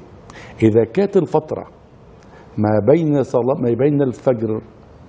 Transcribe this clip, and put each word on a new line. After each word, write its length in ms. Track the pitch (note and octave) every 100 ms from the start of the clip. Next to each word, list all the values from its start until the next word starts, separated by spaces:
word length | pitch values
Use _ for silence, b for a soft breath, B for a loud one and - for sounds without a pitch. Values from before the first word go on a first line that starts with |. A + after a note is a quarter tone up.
| - - - B B B
إذا 200 | A2 A2 A2
كانت 240 | F#3+ G3 G3
الفترة 460 | D3+ D#3 - F#2+ - - - - - - B B B -
ما 360 | G#2+ G#2+ G#2
بين 300 | E3 D#3 C#3+
صلاة، 320 | A#2+ B2+ A#2+ -
ما 80 | A#2+
بين 320 | A#2 D3 C#3+
الفجر 600 | C3+ - C#3 A#2 A2 A2 - - - -